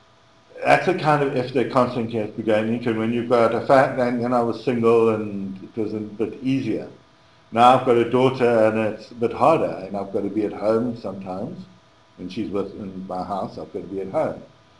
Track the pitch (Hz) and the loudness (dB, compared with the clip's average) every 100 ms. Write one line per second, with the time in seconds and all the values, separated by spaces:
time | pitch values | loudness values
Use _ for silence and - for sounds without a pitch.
0 | _ _ _ _ _ - - 143 190 170 | _ _ _ _ _ -4 4 4 4 0
1 | 151 147 139 127 123 135 113 131 120 123 | 2 2 2 -2 -2 -2 0 2 0 -2
2 | 113 117 104 - 110 107 110 120 120 110 | -4 -4 -6 -6 0 0 0 -2 -2 -2
3 | 110 120 117 120 113 - - 139 - 123 | -2 -2 2 4 4 2 4 4 4 0
4 | 123 120 120 123 117 110 - 120 113 117 | -2 0 0 0 0 -2 -2 2 4 6
5 | 113 107 107 98 98 95 - 117 104 110 | 4 2 -4 -8 -8 -10 -12 -6 -6 -6
6 | 104 101 107 - 127 135 110 85 82 - | -8 -6 -6 -4 -2 -2 -2 -6 -8 -18
7 | _ _ _ _ - 110 123 131 127 120 | _ _ _ _ -4 6 6 6 4 4
8 | 117 127 131 131 120 117 110 110 107 - | 4 4 2 4 2 4 4 2 -2 -4
9 | - 120 113 - 135 165 90 82 95 101 | -12 -4 -4 2 2 2 0 -6 -8 -8
10 | 98 107 98 107 101 95 101 113 123 117 | -6 -4 -4 -2 -4 -2 0 0 0 -6
11 | 101 98 95 92 127 185 - _ _ _ | -10 -10 -10 -10 -10 -12 -18 _ _ _
12 | _ - 92 117 90 98 - - 98 92 | _ -16 -12 -8 -6 -4 -6 -8 -12 -12
13 | 92 92 87 98 113 - 78 101 85 95 | -10 -8 -6 -6 -8 -10 -12 -12 -10 -10
14 | 95 147 131 - - _ _ | -6 -4 -4 -6 -16 _ _